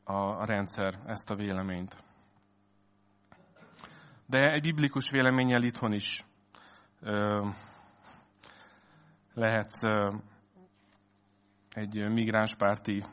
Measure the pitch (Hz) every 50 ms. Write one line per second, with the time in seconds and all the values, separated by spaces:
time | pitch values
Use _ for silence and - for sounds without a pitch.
0 | _ - 98 98 98 98 104 92 104 107 110 101 101 90 - - 98 95 92 98
1 | - - 110 107 - - 110 98 104 101 95 95 95 98 92 90 90 95 - -
2 | - - _ _ _ _ _ _ _ _ _ _ _ _ _ _ _ _ _ _
3 | _ _ _ _ _ _ - - _ _ _ - - - - - - - - -
4 | - - - - _ - 131 131 139 147 156 151 147 165 165 151 147 139 - 139
5 | 127 - 139 135 127 127 127 131 127 127 123 120 120 120 117 - - 113 104 104
6 | 101 - - - - _ _ _ _ _ - - - - - - - _ _ _
7 | - 104 104 104 104 104 104 104 101 104 104 - - - - - - - _ _
8 | - - - - - _ _ _ - - - - - - - - _ _ - -
9 | - - _ _ _ _ - 117 113 110 113 110 104 - - - 120 110 107 107
10 | 101 101 101 104 - - - - _ _ _ - - _ _ _ _ _ _ _
11 | _ _ _ _ _ _ _ _ _ _ _ _ _ _ - 107 107 101 107 107
12 | 104 104 110 117 113 110 110 110 110 107 - - 101 101 104 - - - 104 101
13 | 101 -